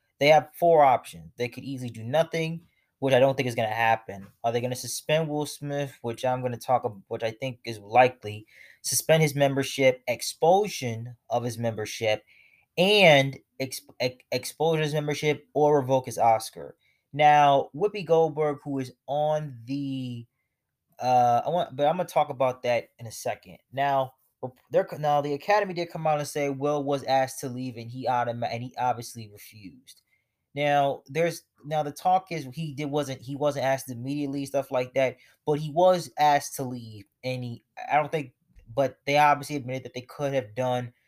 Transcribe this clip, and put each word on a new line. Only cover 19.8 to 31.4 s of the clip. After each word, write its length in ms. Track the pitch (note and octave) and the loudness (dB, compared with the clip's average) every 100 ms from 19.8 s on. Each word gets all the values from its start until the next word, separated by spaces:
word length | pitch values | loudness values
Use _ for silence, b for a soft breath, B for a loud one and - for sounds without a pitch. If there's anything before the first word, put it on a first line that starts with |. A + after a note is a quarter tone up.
| C#3 C3+ B2+ A#2+ A#2 _ _ _ _ _ _ - | -6 -6 -8 -10 -14 _ _ _ _ _ _ -6
uh, 440 | B2 B2 A#2+ A#2+ | 2 4 4 2
I 40 | B2 | 0
want, 260 | E3+ - | -2 -4
but 120 | C3+ C#3+ | 0 0
I'm 100 | F3+ | 0
gonna 120 | F3 | -2
talk 200 | D#3+ D3 | 0 -2
about 340 | B2+ C3 B2+ | 0 -2 -2
that 280 | B2 A#2+ - - | -2 -2 -2 -14
in 60 | A#2 | -16
a 60 | |
second. 460 | - B2 G#2 - E2+ _ | -10 -8 -8 -12 -20 _
Now, 420 | B2 C#3 C3+ C3 _ _ _ | -4 0 0 -2 _ _ _
rep-, 120 | B2+ - - | -14 -14 -2
they're 140 | D#3+ | 0
co-, 140 | F#3+ D#3 | 0 -2
now 220 | D3+ D3 | 0 2
the 140 | C#3+ | 0
Academy 400 | C#3+ - G#3 G3+ | -4 2 2 2
did 160 | F3 E3+ | -4 -8
come 160 | E3 D#3+ | -4 -2
out 120 | D3+ | -2
and 100 | C#3+ | -2
say 220 | D3+ C#3+ | -4 -4
Will 340 | C#3 C#3+ D3 | -2 -2 -2
was 180 | C#3 C#3+ | -2 -4
asked 360 | - C3+ C3 - | 0 0 0 -4
to 80 | C#3 | -10
leave, 280 | B2 B2+ A2+ | -8 -10 -10
and 140 | A#2 | -12
he 160 | B2+ B2 | -8 -2
autom-, 420 | B2 A#2+ A#2 A#2 | 0 0 -4 -4
and 140 | A#2 | -6
he 120 | B2+ - | -8 -4
obviously 500 | B2 A#2 A#2 A#2+ G#2+ | -2 -2 -6 -14 -16
refused. 680 | G#2 - A2 F#2+ B2+ _ - _ _ _ _ _ | -18 -20 -20 -20 -20 _ -20 _ _ _ _ _
Now, 480 | C#3 D3 C#3+ C#3 - - | -4 0 2 2 -2 -6
there's, 360 | C#3+ E3+ D#3+ | -2 -2 -2